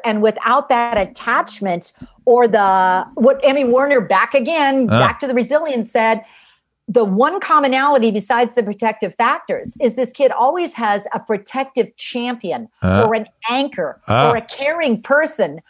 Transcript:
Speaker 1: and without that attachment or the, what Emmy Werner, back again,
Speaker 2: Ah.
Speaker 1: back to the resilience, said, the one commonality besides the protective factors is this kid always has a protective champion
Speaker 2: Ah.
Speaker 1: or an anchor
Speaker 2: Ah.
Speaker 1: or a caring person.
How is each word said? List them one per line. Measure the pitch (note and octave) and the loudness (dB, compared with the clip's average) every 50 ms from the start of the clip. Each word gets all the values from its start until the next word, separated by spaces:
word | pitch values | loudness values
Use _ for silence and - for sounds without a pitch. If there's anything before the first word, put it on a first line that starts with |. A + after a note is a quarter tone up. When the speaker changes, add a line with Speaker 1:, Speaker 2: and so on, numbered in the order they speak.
| - | -2
Speaker 1:
and | A#3 G#3+ G#3+ | -2 -2 0
without | G#3+ A3 G#3+ - - A3+ B3 C#4+ C#4+ - | 0 0 0 0 0 0 0 0 2 0
that | C4 A#3+ A#3 A#3 A#3 | 0 0 0 0 0
attachment | G#3 F#3+ F#3 - - - A3+ A#3+ D4+ E4+ - - - G3+ F#3+ F3 F3 - - - - - - _ _ - | -2 -2 -4 -8 -10 -4 -2 -2 -2 -2 -4 -6 -8 -4 -4 -4 -4 -6 -12 -20 -20 -20 -20 _ _ 2
or | B3+ A#3 A#3+ A#3+ | 2 4 4 4
the, | A3+ G3 G#3+ G3+ G3 F#3+ F#3+ F#3 F#3 F#3 F#3 - - - | 4 4 2 2 4 2 2 2 2 2 0 -2 -4 -2
what | - A3 C4+ C#4 C4+ - | 2 2 2 2 4 2
Emmy | C4+ C4+ D4 C4+ | 2 2 2 0
Werner, | A#3+ A#3+ B3+ C#4 C#4+ C#4+ B3 | 2 2 2 2 2 2 0
back | F#3+ - G3+ F#3+ G#3 - - | 2 2 0 0 0 2 0
again, | C#4 A#3 C4+ E4 D#4+ C#4+ C4+ C4+ C4+ B3+ G#3 | -2 0 0 -2 0 0 0 0 0 0 2
Speaker 2:
Ah. | G#3+ A3+ | 2 2
Speaker 1:
back | - B2 - - | 2 2 0 -4
to | C#4+ | -6
the | B3+ B3 | -2 -2
resilience, | B3 A#3 - C#4 D4+ E4 D#4 C4+ A#3 G#3+ - | -2 -2 0 -2 -2 -2 -2 -4 -6 -6 -2
said, | - A#3 A3 A3+ A3+ G#3+ - _ _ _ _ _ _ _ _ _ _ _ - - | -2 0 0 0 -2 -2 -6 _ _ _ _ _ _ _ _ _ _ _ -8 -2
the | F#3 A#3+ A3 | 0 2 2
one | G3 F#3+ G#3 B3+ D4+ F4+ G4 | 2 2 2 0 0 0 -4
commonality | - - D#4+ D4+ C#4 C4 B3+ C4 C#4 D4 C#4+ C4 A3 A3+ | -2 2 2 2 2 2 0 0 2 2 2 2 2 0
besides | G3+ G#3+ G#3 - B3+ A#3 B3 A3+ - | -2 -2 -2 0 0 0 0 0 0
the | B3 A3 | -2 -2
protective | G#3 G3+ - A#3+ A3 G#3+ - G#3+ F3+ - | -4 -4 -4 -4 -4 -2 -4 -6 -6 -2
factors | - A3+ B3 D4 E4+ - - - - - B2 - - | -2 0 0 0 -2 -4 -6 -6 -6 -6 -10 -6 -2
is | - A#3 A3+ | -2 -2 0
this | B3+ B3+ A#3+ | 0 -4 -4
kid | - - C#4 B3 - | -2 0 0 2 2
always | - A#3 C4+ D#4+ F4+ F4 - - | 2 0 2 2 0 -4 -6 -6
has | A3+ A#3 G#3+ G3+ G3+ G3+ - - | -4 -2 -2 -2 -2 -4 -8 -10
a | G3+ | -8
protective | - - G#3+ G3 G3+ - - C4 C#4 C4+ - C4 A3 - _ | -4 -4 -6 -6 -6 -8 -6 -6 -6 -4 -2 -2 -2 -2 _
champion | - - - - B3 A#3+ B3 A#3+ A#3 - F3 D3 A#2+ A2+ - _ - | -18 -14 -10 -8 -6 -6 -6 -8 -8 -6 -8 -8 -8 -8 -14 _ -4
Speaker 2:
Ah. | - F#2 F#2 G3+ A3+ | -2 0 2 2 2
Speaker 1:
or | G#3+ A3+ | 2 0
an | G#3+ G#3+ - _ _ - - | -2 -6 -8 _ _ -8 -4
anchor | - C4+ C#4 C#4 - G3 D#3+ C3+ - _ - - | -4 -4 -4 -4 -4 -6 -6 -6 -8 _ -4 -2
Speaker 2:
Ah. | G#2 A#2+ C#3 D3+ | 0 2 2 2
Speaker 1:
or | A#3 | 0
a | A3+ | -2
caring | A3+ - - - C#4 D4 D#4+ E4+ D#4+ C4+ A3+ A3+ | -4 -10 -10 -6 -4 -4 -2 -2 -2 -2 -2 -2
person. | - - C#4 D4 D#4 D4+ D#4 - G3 D3+ C#3+ E3 _ | -2 0 0 0 0 -2 -2 -4 -4 -4 -4 -12 _